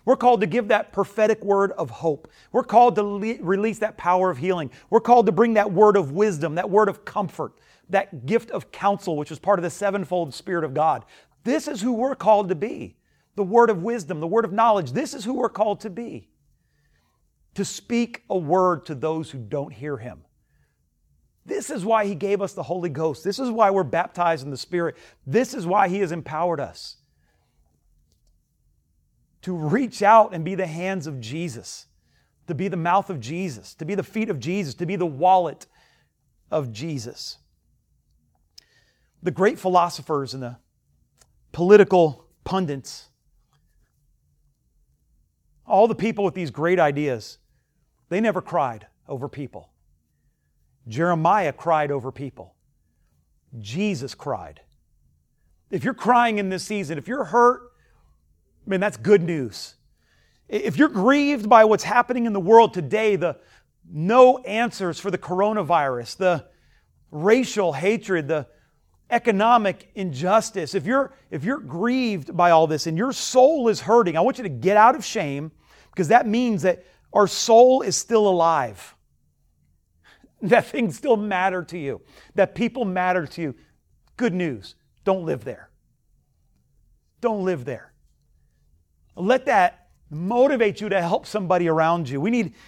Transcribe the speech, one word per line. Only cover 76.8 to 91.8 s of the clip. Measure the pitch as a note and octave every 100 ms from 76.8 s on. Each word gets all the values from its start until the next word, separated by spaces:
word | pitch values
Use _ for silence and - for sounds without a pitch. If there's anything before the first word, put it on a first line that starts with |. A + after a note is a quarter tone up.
| _ _ _
our | G#3 G3
soul | - - A3+ B3+ C4
is | G#3+ -
still | - A3+ G#3
alive. | F3 E3 D#3 A#2+ G2 - _ _ _ _ _ _ _ _ _ _ _ _ _ _ -
<laughs> |
That | F#3 A3+ -
things | D4 G#3+ -
still | C#4+ A3
matter | G#3 F#3 F#3+ F#3
to | D#3 E3+
you, | C#3 G#2+ _ - _ -
that | F#3+
people | - A#3 B3+ G3+
matter | F3+ F3+ F3+ C#3+
to | -
you. | D3+ - _ _ _ _ _ -
Good | A#3+ F3+
news. | E3 G#2+ - - _ _
Don't | G3 F#3+ D#3+
live | C#3
there. | C3 - - _ _ _ _ _ _ _ _ _ _ _ _ _ _ _
Don't | A#3 G#3
live | F#3 D#3+ C3
there. | A#2 - _ _ _ _ _ _ _ _ _ _ _ _ F#3+
Let | F#3+ B3+ C#4
that | G#3+ F3+ - _ _ -
motivate | D3+ F#3 A#3+ C#4+ B3+ G#3+ -
you | G#3
to | F#3+
help | E3+ G#3 -
somebody | G#3+ F3 F3+ E3+
around | D#3+